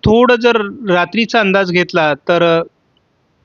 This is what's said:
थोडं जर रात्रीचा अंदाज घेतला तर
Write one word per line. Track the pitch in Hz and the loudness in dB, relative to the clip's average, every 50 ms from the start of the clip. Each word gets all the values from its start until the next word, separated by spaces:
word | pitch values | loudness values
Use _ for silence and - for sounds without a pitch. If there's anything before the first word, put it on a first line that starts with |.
| - | 0
थोडं | 214 220 233 247 247 247 | 2 2 4 4 2 2
जर | 226 240 240 233 220 202 202 - - 226 196 | 2 2 0 0 0 -2 -6 -10 -8 -4 -2
रात्रीचा | 175 175 175 175 - 220 226 - - 233 | 0 0 -2 -2 -2 -4 -2 -2 0 0
अंदाज | 208 190 190 196 190 180 | 0 2 0 0 0 0
घेतला | 170 180 175 - 180 170 156 151 143 - _ - | -2 -2 -2 -2 -2 0 0 0 -2 -4 _ -2
तर | 175 170 170 170 165 165 170 - _ _ _ _ _ _ _ _ _ _ _ _ _ _ | 0 2 2 2 0 0 -2 -6 _ _ _ _ _ _ _ _ _ _ _ _ _ _